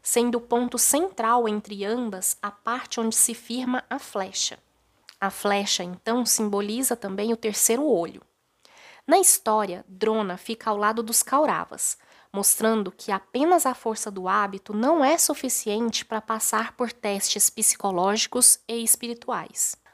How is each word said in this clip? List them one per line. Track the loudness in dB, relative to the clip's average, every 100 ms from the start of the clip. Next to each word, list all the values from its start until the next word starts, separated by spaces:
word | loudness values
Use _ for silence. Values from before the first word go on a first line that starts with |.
sendo | -2 2 2 0
o |
ponto | 0 0 0 0
central | 2 2 0 -2 2 2 2
entre | -2 -6 -6
ambas | -4 -4 -4 -4 -4 -4
a | -8
parte | -8 -6 -6 -6 -4
onde | 0 2
se | 0
firma | 0 -8 -6 -2 -2 -4
a | -8
flecha. | -6 -6 -6 -4 -6 -6 _ _ _ _ -20 -6
A | -6
flecha, | -2 0 2 2 -2
então, | -4 -8 -2 0 2
simboliza | 2 2 0 -2 -2 -2 -2
também | -4 -4 -2
o | -2
terceiro | -2 0 2 2
olho. | 2 2 0 -8 -20 _ _ _ _ -20 -20 -12 2
Na | 4
história, | 6 4 2 0 0 -6 -14
Drona | -4 0 0 -2 -6
fica | -8 -6 -4
ao | 0
lado | 0 0
dos | 0 -2
Kauravas, | 2 2 2 0 -4 -6 -6 -6 _ -20 _
mostrando | -2 0 2 2 2 -2
que | -6 -6
apenas | -6 -4 0 4 4 2
a |
força | -2 -4 -6 -6
do | -6 -2
hábito | 0 0 -4 -6
não | 0 2 4
é | 4 4
suficiente | 2 0 -4 -4 -2 -2 -2 -4 -6
para | -6
passar | -4 -2 0 0 -2
por | -4 -6
testes | -4 -4 -2 -2 2 0
psicológicos | 2 0 0 0 2 2 2 -2 4 4 4 0
e | -2
espirituais. | 0 0 -4 -10 -8 -8 -6 -6 -6 -6 _